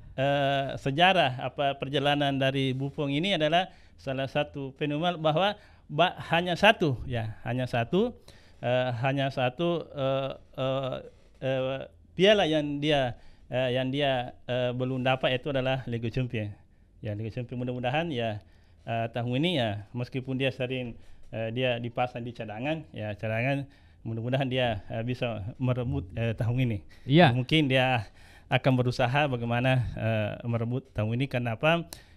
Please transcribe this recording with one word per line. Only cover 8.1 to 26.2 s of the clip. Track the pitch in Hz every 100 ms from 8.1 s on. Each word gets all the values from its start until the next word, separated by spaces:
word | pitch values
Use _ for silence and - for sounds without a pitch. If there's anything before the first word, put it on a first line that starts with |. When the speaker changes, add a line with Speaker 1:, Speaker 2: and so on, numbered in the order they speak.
| - - - - -
Speaker 1:
eh, | 120 127 127 117
hanya | 135 139 135
satu, | 131 127 127 170 170 -
eh, | 147 135 135 135 139 - -
eh, | 131 135 131 135 - - - -
eh, | 131 131 131 135 - - -
piala | - 190 208 165
yang | 156 147 143
dia, | 147 143 127 110 - - -
eh, | 127 131
yang | 127 131
dia, | 139 139 131 123 - -
eh, | 127 123 123
belum | 127 131
dapat | 127 131 151 127
itu | 151
adalah | 135 127 131 123
Liga | 117 117
Champion. | 131 127 113 104 101 - - - -
Ya, | 107 104
Liga | 113
Champion | 127 117 123 127
mudah-mudahan | 123 123 147 170
ya, | 123 113 104 - - - - -
eh, | 113 113
tahun | 120 120 127
ini | 170 160
ya, | 113 101 -
meskipun | 120 123 135 127 131
dia | 135
sering, | - 127 131 123 113 - - -
eh, | 110 113
dia | 120 131 120
dipasang | 120 123 123 123
di | 120 117
cadangan, | 107 107 139 160 -
ya, | - 107 104
cadangan, | 110 110 127 139 139 - - - 113
mudah-mudahan | 113 117 131 131
dia, | 127 123 101 -
eh, | 117
bisa | 117 123 123 107 98 -
merebut, | 127 127 120 92 90
eh, | 113